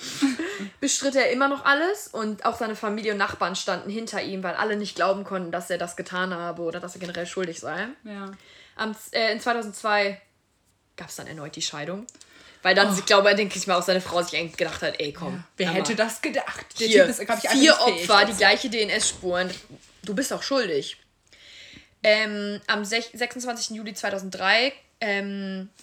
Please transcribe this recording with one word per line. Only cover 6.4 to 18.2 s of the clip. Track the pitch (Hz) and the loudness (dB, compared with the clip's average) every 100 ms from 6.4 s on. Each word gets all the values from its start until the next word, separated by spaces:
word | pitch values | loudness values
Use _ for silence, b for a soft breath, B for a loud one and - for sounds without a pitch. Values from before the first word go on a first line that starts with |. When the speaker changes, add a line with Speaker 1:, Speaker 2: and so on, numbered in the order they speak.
| 170 165 | -6 -6
Speaker 1:
oder | 170 180 | -6 -6
dass | 180 | -10
er | 180 | -10
generell | 180 170 180 | -10 -8 -6
schuldig | 190 180 165 | -4 -6 -6
sei. | 131 170 226 294 | -8 -6 -8 -10
Speaker 2:
Ja. | 214 202 196 196 B B B - | -16 -14 -14 -16 B B B -8
Speaker 1:
Am, | 220 208 - | -8 -8 -6
äh, | 233 220 | -2 0
in | 220 | 0
zweitausendzwei | 247 233 214 - 220 208 202 196 _ _ _ _ _ _ _ - | -2 -2 -4 -6 0 2 2 -4 _ _ _ _ _ _ _ -18
gab's | 170 - | -14 -14
dann | 127 | -12
erneut | 156 151 160 | -12 -12 -8
die | |
Scheidung. | - 151 156 190 247 B B B B B | -6 -6 -8 -8 -12 B B B B B
Weil | 185 | 4
dann, | 190 202 | 6 6
Speaker 2:
Oh. | 190 | 4
Speaker 1:
ich | 196 | 6
glaube, | 202 202 202 | 8 8 6
denke | 196 185 | 2 -2
ich | 196 | 0
mal, | 180 | 2
auch | |
seine | 180 185 | 4 0
Frau | 185 175 | 0 -2
sich | 165 156 | 0 -4
eigentlich | 165 - | -6 -4
gedacht | 160 - | -4 -2
hat, | 160 - | -4 -4
„Ey, | 147 | -6
komm, | 147 170 | -6 -8
Speaker 2:
Ja. | 185 - - | -8 -10 -4
Wer | 180 | 0
Speaker 1:
hör | |
Speaker 2:
hätte | 180 190 | 0 0
Speaker 1:
mal. | 214 | 0
Speaker 2:
das | 226 - | 0 0
gedacht? | 311 180 - - - - | -2 -2 -4 -8 -12 -4
Der | 226 | 6
Speaker 1:
Hier, | 208 180 | 8 8
Speaker 2:
Typ | |
ist, | - | 4
glaub | 202 220 | -2 0
ich, | 170 | 2
einfach | |
Speaker 1:
vier | 262 311 | 8 8
Speaker 2:
nicht | - | 8
fähig | 240 170 180 | 4 2 6
Speaker 1:
Opfer, | 202 | 6